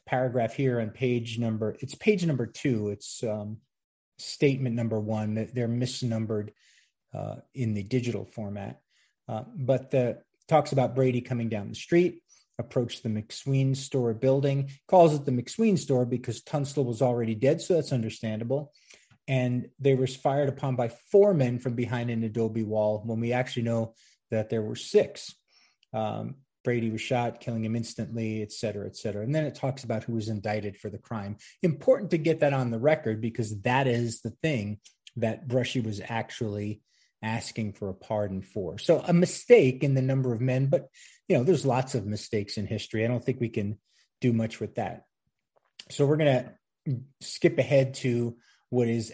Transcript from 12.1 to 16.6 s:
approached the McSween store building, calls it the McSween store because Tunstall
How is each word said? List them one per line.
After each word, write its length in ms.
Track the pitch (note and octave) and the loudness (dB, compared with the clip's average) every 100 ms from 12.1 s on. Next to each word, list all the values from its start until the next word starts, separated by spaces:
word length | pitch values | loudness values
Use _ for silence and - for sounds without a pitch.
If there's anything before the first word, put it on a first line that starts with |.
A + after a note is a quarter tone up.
| - _ _ _ - | 0 _ _ _ -10
approached 460 | - C3+ A#2 - | -4 -2 -2 -4
the 60 | A#2 | -4
McSween 680 | G#2+ - - C#3 C3+ C3+ C3+ | -4 -6 -8 0 2 2 0
store 380 | - C3+ A#2 | -2 0 0
building, 560 | A2 C3 C#3 C#3 C#3 C#3 - - | 2 2 4 2 0 -2 -8 4
calls 260 | F#3 E3 | 8 8
it 100 | D3 | 6
the 80 | C3+ | 0
McSween 440 | B2 B2 - A3+ E3 | 0 -2 0 2 2
store 300 | - B2+ B2 | 2 2 2
because 340 | B2 B2+ A2 | -2 -4 -8
Tunstall 440 | - D3+ | -4 -4